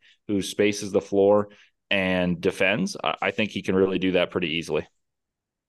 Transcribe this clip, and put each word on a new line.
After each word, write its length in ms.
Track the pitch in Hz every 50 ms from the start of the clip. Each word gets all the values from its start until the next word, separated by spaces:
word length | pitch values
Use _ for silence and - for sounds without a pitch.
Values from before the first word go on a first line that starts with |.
| _ _ _ _ _
who 160 | - 104 98
spaces 480 | 90 - - - 104 104 101 - 107 98
the 100 | 95 95
floor 500 | - - 98 98 98 101 104 104 104 - - _ _ _ _ _ _ _
and 520 | 98 98 95 92 92 90 90 90 87 80
defends, 560 | 90 92 - - 98 92 104 123 190 202 - -
I, 120 | - 78 - -
I 80 | - 98
think 220 | - - 110 101
he 100 | - 98
can 140 | 92 - 95
really 240 | 95 98 95 95 92
do 120 | 92 92
that 180 | 87 90 87 85
pretty 180 | - 92 90 80 78
easily. 320 | 82 80 82 78 78 - - _ _ _ _ _ _ _ _ _ _ _ _ _ _ _